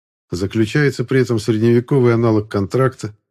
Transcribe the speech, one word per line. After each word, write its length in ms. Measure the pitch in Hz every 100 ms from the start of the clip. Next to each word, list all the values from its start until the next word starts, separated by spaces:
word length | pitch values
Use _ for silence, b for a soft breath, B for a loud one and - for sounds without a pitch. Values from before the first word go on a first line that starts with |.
| _ _ -
Заключается 720 | 85 98 110 110 151 143 131 120
при 160 | 131
этом 180 | 120 117
средневековый 760 | 110 110 117 120 120 143 120
аналог 360 | 113 117 110 107
контракта, 680 | 104 98 123 131 - 107 - _